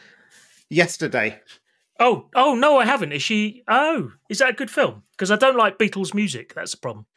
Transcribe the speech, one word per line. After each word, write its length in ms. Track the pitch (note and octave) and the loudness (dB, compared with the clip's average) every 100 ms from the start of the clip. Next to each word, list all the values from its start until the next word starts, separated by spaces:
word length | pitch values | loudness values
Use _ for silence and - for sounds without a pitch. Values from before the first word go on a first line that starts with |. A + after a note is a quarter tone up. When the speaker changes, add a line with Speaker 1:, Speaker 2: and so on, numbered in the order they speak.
| _ _ _ _ _ _ _ | _ _ _ _ _ _ _
Speaker 1:
Yesterday. 680 | D3+ F3 - D3 A#2+ A2 - _ - _ _ _ - | 0 0 -2 -4 -2 -4 -6 _ -20 _ _ _ 0
Speaker 2:
Oh, 300 | B3 F3+ - | 2 2 -2
oh 200 | - C#4 | 2 2
no, 220 | A#3+ C#4+ C#4 | 4 4 4
I 80 | |
haven't. 280 | A3+ C#4 D#3 | 4 0 -2
Is 100 | D3 | -6
she? 420 | - G#3+ G#3+ G#3 - | -2 -2 -2 -6 0
Oh, 460 | A#3 D#4 D#4+ C3 - - | 0 2 -2 -6 -12 -10
is 80 | G#3 | 0
that 120 | B3+ | 0
a 20 | |
good 180 | A3+ C4 | 0 -6
film? 320 | - G#3+ G#2+ _ - | -2 -2 -2 _ -8
'Cause 140 | F#3+ | -2
I 60 | G#3 | 2
don't 200 | C4 B3+ | 2 4
like 220 | G#3+ - | 0 0
Beatles 340 | G#3 G3 F#3+ | -2 -2 -6
music. 400 | G3+ G#3 B2 - | -4 -4 -6 -12
That's 180 | - F3 | -14 -12
the 40 | - | -10
problem. 300 | B2+ G#2+ G#2+ | -12 -12 -18